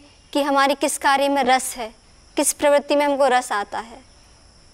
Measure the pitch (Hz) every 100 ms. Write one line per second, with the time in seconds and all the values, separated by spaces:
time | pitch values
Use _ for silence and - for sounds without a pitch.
0 | - _ _ 294 285 277 277 285 302 -
1 | 294 277 277 277 254 262 - - 220 -
2 | _ _ _ - 285 - 294 285 285 294
3 | 285 269 269 247 254 208 202 208 220 262
4 | 254 _ - - - _ -